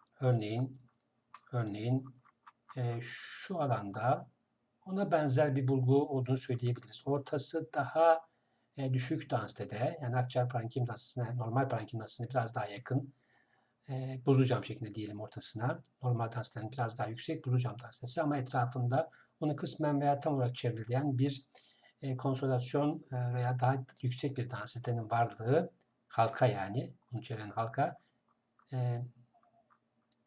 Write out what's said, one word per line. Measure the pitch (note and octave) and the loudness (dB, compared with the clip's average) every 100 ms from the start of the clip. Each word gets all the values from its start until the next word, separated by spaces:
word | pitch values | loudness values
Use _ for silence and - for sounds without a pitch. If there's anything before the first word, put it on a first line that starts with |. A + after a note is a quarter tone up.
| _ _ | _ _
Örneğin, | C3 A#2+ G#2 A2+ C3 - - _ _ _ _ - - | 2 4 2 -2 -2 -4 -20 _ _ _ _ -20 -6
örneğin, | B2 A2 G2+ A2+ C3 C3 - _ _ - _ _ - | -2 -2 -2 0 0 -2 -14 _ _ -20 _ _ -4
e, | B2 A#2 | -2 -2
şu | A#2+ - - - - F#3 | -6 -8 -8 -10 -6 -2
alanda | C#3+ - G2+ G#2 A2+ C#3+ - _ _ _ _ _ - | 0 0 -2 -2 2 2 -2 _ _ _ _ _ -8
ona | F#3+ F#3 | -2 2
benzer | D#3+ D3+ B2+ D3+ C3+ | 2 4 4 4 4
bir | C3 | 2
bulgu | C3+ B2+ C#3 D3 | 2 6 6 6
olduğunu | C3+ B2 C3 | 0 2 0
söyleyebiliriz. | - A#2+ A#2+ A#2+ - - - | 0 -2 0 -2 -6 -10 -2
Ortası | C#3+ C#3 D3 - E3 D#3 | -2 0 -2 0 -2 -2
daha, | D3+ C3 D#3+ E3 D#3+ - _ _ _ _ - | -2 0 6 8 6 2 _ _ _ _ -4
e, | C3+ | 0
düşük | B2+ - D#3 - | 0 0 -2 0
densitede, | A2 G#2 - G2+ G#2 C#3 E3+ | -2 -2 -6 -6 -2 -2 -2
yani | B2+ A#2 | -2 0
akciğer | B2 B2+ B2 | 0 0 0
parenkim | A#2+ A2+ C3 A#2+ | 0 -2 -2 -2
densitesine, | - - - B2 B2 | -4 -8 -4 -4 -2
normal | A2+ A#2 - | 0 0 0
parenkim | A#2+ - A2+ | -2 -4 -8
densitesine | G#2+ - A#2 | -8 -6 -2
biraz | C3 A#2 - | -2 -2 -4
daha | G#2 | -6
yakın, | G2+ - C3 - - _ _ _ _ _ _ - | -8 -2 -2 -2 -14 _ _ _ _ _ _ -10
e, | C3 C3 C3 C3+ | -6 -6 -4 4
buzlu | C3 B2 | 4 6
cam | A#2 | 2
şeklinde | - A2 G#2+ G#2 | -2 -8 -8 -8
diyelim | G#2 G2+ | -8 -8
ortasına. | - - - G#2+ A#2 - - _ | -10 -8 -6 -2 -2 -2 -8 _
Normal | B2+ A#2 A#2 | 0 0 0
densiteden | A#2+ A2 - A2+ | -2 -6 -6 -8
biraz | - A#2 - | -4 -4 -2
daha | G#2 | -6
yüksek | A#2 - D#3+ B2+ | -4 -4 -4 2
buzlu | B2 | 2
cam | B2 G#2 | 2 -4
densitesi | A2+ - A#2+ - | -12 -10 -6 0
ama | D#3 C#3+ | 0 0
etrafında | B2 C3+ A#2+ C3 B2 B2+ E3 - - _ | 0 0 0 0 2 2 0 -6 -20 _
onu | D3+ D3+ | -2 0
kısmen | E3 - D3+ C#3+ | -2 0 2 2
veya | C#3+ C#3+ | 4 2
tam | D#3+ C#3 | 2 2
olarak | B2 - | 0 0
çevreleyen | B2 A2 A2 A#2+ D3 B2+ | -2 -2 -2 0 2 2
bir, | C#3 C3+ - - - - _ _ | 2 0 -10 -20 -20 -20 _ _
e, | C#3 B2+ | -6 -2
konsolidasyon, | C#3 B2+ C3+ B2+ B2 C#3+ D3 D#3+ - | -2 0 2 2 2 2 2 0 -4
e, | B2+ B2 | -4 -2
veya | B2 B2 B2+ | 0 0 2
daha | C3 C3+ - - | 2 2 -2 -4
yüksek | B2+ - C#3+ C#3+ | -2 0 -2 -2
bir | - | -4
densitenin | A2 G#2+ A#2+ A#2+ A#2+ A2 | -4 -6 -6 -2 -2 0
varlığı, | A#2 A#2 - A2+ D3 F3 - _ _ _ | 2 2 0 2 4 2 -6 _ _ _
halka | - A2+ - C3 | 2 2 4 2
yani, | G2+ F#2+ G#2+ E3+ - _ | 2 -2 -4 -6 -10 _
bunu | A#2+ | -10
çeviren | - A2 G#2+ | -6 -8 -6
halka, | G#2+ A#2+ - D#3 - _ _ _ _ _ _ _ | -4 -4 0 0 0 _ _ _ _ _ _ _
e, | C3 B2 A#2+ B2+ - - _ _ _ _ _ _ _ _ _ | -2 0 0 -4 -10 -20 _ _ _ _ _ _ _ _ _